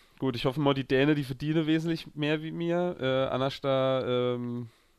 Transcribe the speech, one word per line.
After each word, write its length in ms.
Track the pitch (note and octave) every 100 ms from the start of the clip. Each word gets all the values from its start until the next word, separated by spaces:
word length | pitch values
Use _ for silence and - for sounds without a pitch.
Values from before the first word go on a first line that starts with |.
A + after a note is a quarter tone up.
| _ -
gut, 160 | C3+ B2
ich 100 | C#3
hoffe 160 | C3
mal, 120 | C#3
die 140 | C3+ B2
Däne, 280 | C3 C#3+ D3
die 80 | C3
verdienen 420 | B2+ D3 D3 D3
wesentlich 480 | D#3+ E3 E3 D3 D3
mehr 280 | D3 D#3
wie 80 | D#3+
mir. 460 | E3 E3+ E3+ F3 -
Äh, 340 | C3 C3 C3+
anders 280 | B2+ C3+ -
da, 720 | C#3 C3+ C3 C3 B2 B2 B2 B2
ähm, 340 | A#2+ A#2+ A#2 - _